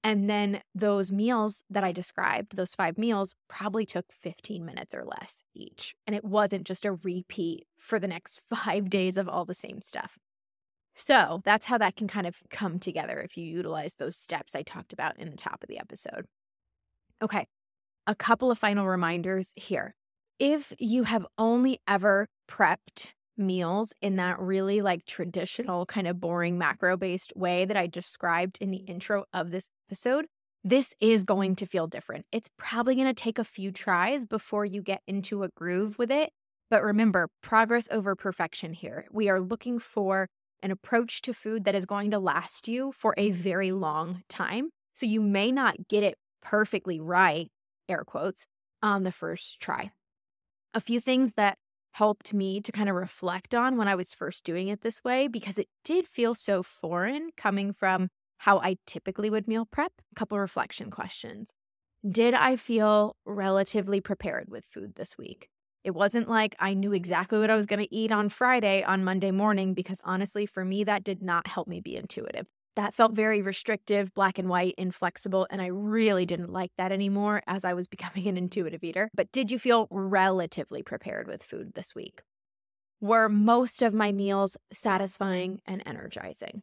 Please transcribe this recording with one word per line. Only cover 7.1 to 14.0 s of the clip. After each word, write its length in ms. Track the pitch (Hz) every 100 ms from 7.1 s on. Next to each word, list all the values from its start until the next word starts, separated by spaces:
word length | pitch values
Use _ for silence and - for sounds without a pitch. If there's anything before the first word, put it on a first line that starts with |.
| 180 - - 165 165 - _
for 220 | - 220
the 100 | 190
next 320 | 175 - - -
<laughs> 20 |
five 400 | 226 220 196 190
days 300 | 196 185 185
of 100 | 185
all 160 | 180
the 100 | 175
same 280 | 180 - 202
stuff. 360 | - - - _ _ _ _ _ _ _ _
So 460 | - - 262 156 165
that's 220 | 208 214 -
how 120 | 240
that 180 | 185 -
can 120 | 208
kind 180 | 208 175
of 100 | - _
come 280 | - 202 170
together 420 | 185 175 151 -
if 160 | 180 -
you 80 |
utilize 500 | 165 165 165 156 147
those 220 | -